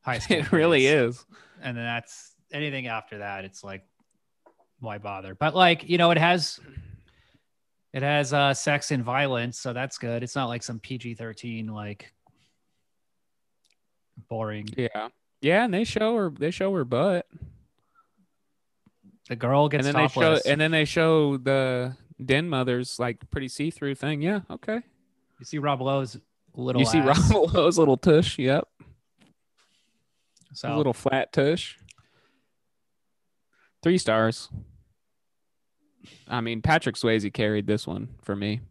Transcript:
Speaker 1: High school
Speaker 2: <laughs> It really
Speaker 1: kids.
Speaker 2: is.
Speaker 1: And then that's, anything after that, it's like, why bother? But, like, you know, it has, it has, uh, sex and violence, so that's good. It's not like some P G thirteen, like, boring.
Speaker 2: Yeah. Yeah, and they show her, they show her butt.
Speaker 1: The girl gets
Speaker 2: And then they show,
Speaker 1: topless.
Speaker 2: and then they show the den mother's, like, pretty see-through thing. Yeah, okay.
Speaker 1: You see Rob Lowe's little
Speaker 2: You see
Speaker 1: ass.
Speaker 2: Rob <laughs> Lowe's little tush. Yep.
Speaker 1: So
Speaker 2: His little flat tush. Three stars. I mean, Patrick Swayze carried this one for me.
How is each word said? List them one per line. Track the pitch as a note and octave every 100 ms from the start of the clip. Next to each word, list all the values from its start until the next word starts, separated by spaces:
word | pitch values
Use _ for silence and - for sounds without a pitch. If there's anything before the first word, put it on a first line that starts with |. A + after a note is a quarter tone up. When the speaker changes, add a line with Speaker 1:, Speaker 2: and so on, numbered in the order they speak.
Speaker 1:
High | - A#2+
school | - F3
Speaker 2:
<laughs> |
It | D3
really | E3+ E3 D3+
Speaker 1:
kids. | C3+ D3+ A#2+ B2
Speaker 2:
is. | _ - _ -
Speaker 1:
And | C3 A#2+
then | A#2
that's, | A#2 - - - _ _
anything | D3 D3+ C3+ B2
after | A2+ - G#2+
that, | G2+ G2 F#2+
it's | -
like, | G2+ F#2+ _ _ _ _ _ _ _ _ _ _
why | A#2 G#2
bother? | G2+ G2 F#2+ F#2+
But, | D3+ E3
like, | F3+ E3 -
you | E3+
know, | E3+
it | E3
has, | E3+ F3+ - - - - - - _ _ _ _ _ _ _ _ _
it | C3+
has, | C#3+ D3 C3+
uh, | C#3+ C#3
sex | C3+ - C#3+ -
and | C#3 A#2
violence, | B2+ C#3+ B2 A#2+ -
so | C3
that's | A#2+ C3 -
good. | A#2+ A#2
It's | B2 C#3
not | B2
like | A#2+
some | - A2+
P | - B2+
G | A#2+
thirteen, | A2+ A2+ A2 A#2+ A2+ A2
like, | G#2+ G#2 G#2 - _ _ _ _ _ _ _ _ _ _ _ _ _ _ _ _ _ _ _ _ - -
boring. | A2+ A2 G#2+ G#2 A2+
Speaker 2:
Yeah. | A#2+ G#2 A2+ _ _ _
Yeah, | C#3+ F#3
and | A#3+
they | F#3
show | A3+ A3 A3 A#3
her, | F#3
they | C3+ D3+
show | F3+ F#3+
her | F#3+
butt. | B2 B2 F#3 F3 - - - - _ _ _ _ _ _ _ _ _ _ _ _ _ _ G2+ _ _
Speaker 1:
The | A#2
girl | A#2+ C#3 D3
gets | C#3+ C3+
Speaker 2:
And | C#3+
then |
they | D3+
show, | -
Speaker 1:
topless. | D#3+ D#3 -
Speaker 2:
and | C#3+
then | D#3
they | D#3+ D3
show | E3+ D#3+ D#3+ D3 C3+
the | B2+ C3+ C3 B2 B2 C3 _ -
den | C3 C3+ E3+
mother's, | C3+ B2+ B2 B2 -
like, | B2 A2+ -
pretty | D3 C3
see-through | - D3+ - C#3+ C3+
thing. | C#3+ D3+
Yeah, | D#3+ G#3 -
okay. | - - A3 - _ _ _ _ _
Speaker 1:
You | B2
see | D3+
Rob | D3 C3+
Lowe's | C3 C#3 C3 A2 _ _ _ -
little | B2+ B2+
Speaker 2:
You | -
see | D#3+
Speaker 1:
ass. | C3+ D3 -
Speaker 2:
Rob | G#3+ E3+
<laughs> |
Lowe's | F3+ D#3+ E3
little | D3+ C3
tush. | F#3 D#3 F3 -
Yep. | B2+ D3 - _ - _ _ _ _ _ _ _ _ _ _ _ _ _ _ _ _
Speaker 1:
So | C#3 C3+
Speaker 2:
His | D3+
little | C#3
flat | A#2 C3+ C3+ -
tush. | - C#3 E3+ - - - - _ _ _ _ _ _ _ _ _ _ _ _ _ _ _ _ _ _
Three | E3 F3+
stars. | - A2 A2 A#2 - - - - _ _ _ _ _ _ _ _ _ _ _ _ - - -
I | B2
mean, | A2+ A2+
Patrick | D#3+ D#3+ C3 -
Swayze | A#2 A2+ G2+
carried | - G#2+ G#2+ G#2
this | G#2 -
one | F#2+ A#2+ -
for | - G2+
me. | G2+ A2+ -